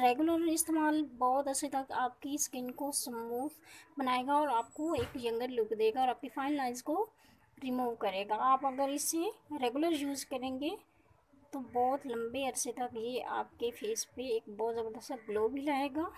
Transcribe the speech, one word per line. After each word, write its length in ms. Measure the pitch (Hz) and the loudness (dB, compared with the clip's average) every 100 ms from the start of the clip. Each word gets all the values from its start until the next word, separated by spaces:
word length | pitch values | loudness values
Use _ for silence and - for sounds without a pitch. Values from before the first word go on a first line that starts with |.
regular 480 | 247 247 320 330 330 | 6 6 4 4 2
इस्तेमाल 520 | 320 - 320 302 311 277 240 | 2 2 4 4 4 0 2
बहुत 320 | 254 269 277 | 4 4 2
अरसे 200 | 269 285 | -2 -2
तक 220 | 277 269 - | -2 -2 0
आपकी 400 | 247 - 277 285 | -2 -2 -6 -2
skin 320 | - 254 247 | -2 -4 -8
को 180 | - 285 | -4 -4
smooth 680 | - - 233 233 240 294 - - - - - | -2 -4 -6 -4 -4 -4 -8 -20 -20 -14 -2
बनाएगा 360 | 254 254 254 | 0 2 2
और 140 | 294 302 | 2 4
आपको 440 | 233 233 - 320 294 | 0 -2 -4 -2 0
एक 160 | 240 277 | -2 -2
younger 320 | 233 226 254 | -2 -2 -2
look 240 | 240 214 | 0 0
देगा 280 | 214 220 262 | 4 2 4
और 60 | 254 | 2
आपकी 200 | 233 277 | 0 -6
fine 260 | 294 277 294 | -4 0 0
lines 260 | 254 247 | 0 -4
को 260 | 302 339 440 _ - - _ - | -2 0 0 _ -20 -20 _ -10
remove 360 | 262 254 247 233 | -4 0 0 0
करेगा। 380 | 214 190 202 220 | 0 0 0 2
आप 200 | 254 262 277 | 6 6 4
अगर 240 | 262 277 | 0 0
इसे 400 | 294 - 330 392 - - | 0 0 0 -2 -4 -10
regular 380 | 294 247 269 339 | -2 0 2 2
use 300 | 302 285 277 - | 2 0 -4 -4
करेंगे 500 | 254 262 262 294 427 - _ _ _ _ - - | -4 -4 -2 -4 -4 -12 _ _ _ _ -20 -10
तो 60 | 277 233 | -10 -4
बहुत 380 | 247 247 277 269 | 2 2 2 -2
लंबे 380 | 233 233 262 262 | -4 -4 -2 -4
अरसे 260 | - 247 | -2 -6
तक 180 | 233 247 233 | -4 -6 -4
ये 240 | 233 254 | -4 -4
आपके 500 | - 220 214 - 240 | -4 -6 -6 -4 -6
face 320 | 240 208 220 - | -4 -4 -4 -6
पे 160 | - 262 | -8 -2
एक 160 | 226 - | -2 -4
बहुत 260 | 208 226 | -4 -2
ज़बरदस्त 520 | 233 226 226 - 254 - | -2 -6 -8 -10 -10 -4
ग्लो 220 | 208 226 | 0 0
भी 140 | 277 | 0
लाएगा 400 | 294 269 277 294 370 | 0 0 0 -2 -4